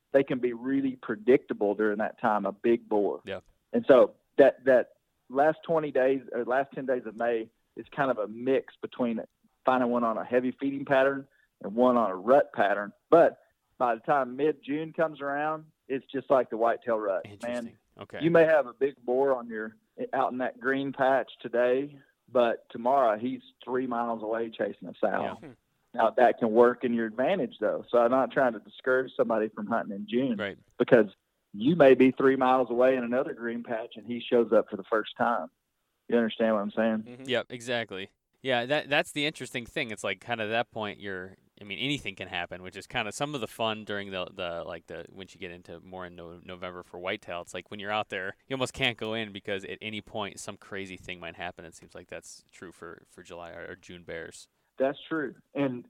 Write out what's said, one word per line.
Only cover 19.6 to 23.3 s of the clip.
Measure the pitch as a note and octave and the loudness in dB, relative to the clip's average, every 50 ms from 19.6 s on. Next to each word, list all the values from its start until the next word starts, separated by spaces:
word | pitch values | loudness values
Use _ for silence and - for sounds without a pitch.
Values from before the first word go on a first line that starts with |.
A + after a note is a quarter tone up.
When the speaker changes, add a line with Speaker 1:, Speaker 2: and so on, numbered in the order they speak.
| A2 A2 - _ _ _ _ - - - - | -10 -10 -12 _ _ _ _ -12 -10 -6 -2
Speaker 1:
out | C3+ B2+ - | -2 -2 -2
in | B2 B2+ | -2 -4
that | B2+ A#2 - B2 | -6 -6 -6 -6
green | A#2 C3 C3+ C3+ C#3 C#3 B2 | -4 -2 -2 -2 -4 -4 -2
patch | C#3 C3+ C3 C3+ B2+ A2 - - - | 0 2 2 2 2 0 -4 -10 -14
today, | - A#2+ A#2 A#2+ B2 B2 B2+ C3+ C#3+ D3 C#3+ C#3 - _ _ _ _ _ | -10 -4 0 2 2 2 2 0 -2 -4 -10 -16 -20 _ _ _ _ _
but | A#2 B2 A#2+ A#2 - - - - | 2 2 2 2 2 -2 -6 -12
tomorrow | - A#2 A#2 B2 C3+ C#3 C3 A2+ G#2 G#2 | -10 -4 0 2 4 4 4 4 4 2
he's | A#2 C3 | 0 -4